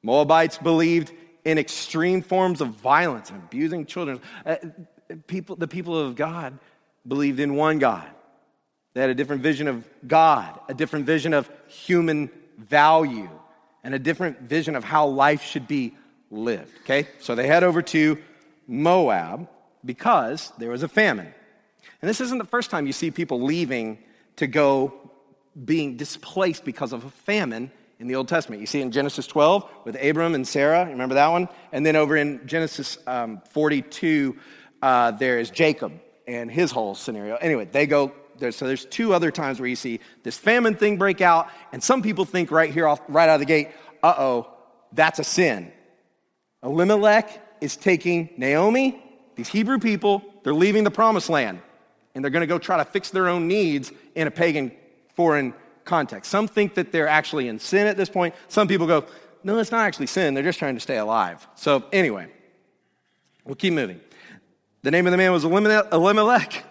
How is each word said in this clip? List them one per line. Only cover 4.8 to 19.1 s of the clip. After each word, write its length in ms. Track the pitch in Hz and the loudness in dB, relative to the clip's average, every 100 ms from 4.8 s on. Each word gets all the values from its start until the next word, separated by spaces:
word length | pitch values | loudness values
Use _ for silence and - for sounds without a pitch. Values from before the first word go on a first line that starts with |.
| 165 _ _ 165 _ | -20 _ _ -20 _
people, 280 | 185 - 175 | -10 -10 -10
the 120 | 165 | -8
people 300 | 175 175 160 | -8 -6 -4
of 180 | 139 123 | -4 -6
God 420 | 156 170 139 131 _ _ _ _ 120 | -6 -6 -12 -14 _ _ _ _ -8
believed 340 | 139 143 131 | -2 -2 -2
in 160 | 143 143 | -2 0
one 240 | 156 156 | 0 2
God. 280 | 135 95 73 - _ _ _ _ _ _ _ | 0 0 -10 -20 _ _ _ _ _ _ _
They 80 | 123 | -2
had 80 | 135 | 0
a 60 | 127 | 0
different 260 | 139 139 | -4 -2
vision 260 | 143 139 147 | -2 -2 -4
of 180 | 120 - _ 127 | -6 -12 _ 2
God, 500 | 160 160 135 92 - - | 4 6 4 -2 -16 -14
a 40 | |
different 320 | 147 156 151 139 | -6 -4 -4 -2
vision 280 | 160 156 | 0 2
of 160 | 147 123 - _ | 0 -2 -16 _
human 640 | - - 180 165 151 139 - _ - | -18 0 2 2 -2 -4 -12 _ -20
value, 720 | 110 147 151 160 147 117 92 78 - _ _ _ | 0 4 6 6 2 -6 -12 -18 -20 _ _ _
and 100 | 123 | -8
a 60 | 135 | -4
different 420 | 131 160 180 131 | -4 -4 -6 -8
vision 340 | 123 151 156 143 | -4 -4 -2 -6
of 80 | 110 | -2
how 220 | 156 147 | 0 2
life 340 | 135 139 151 | 2 2 2
should 260 | - 147 120 | -4 -10 -6
be 280 | 147 120 - _ _ _ | -6 -6 -10 _ _ _
lived, 420 | 107 117 101 76 - | -8 -6 -6 -8 -18
okay? 240 | - 139 147 - | -2 -2 -2 -12
So 160 | - 117 | -6 -2
they 120 | 131 | 4
head 160 | 165 | 4
over 180 | 180 165 | 4 2
to 360 | 165 160 151 151 - _ _ _ - | 0 2 2 0 -8 _ _ _ -10
Moab 840 | 120 160 185 147 | -2 2 4 4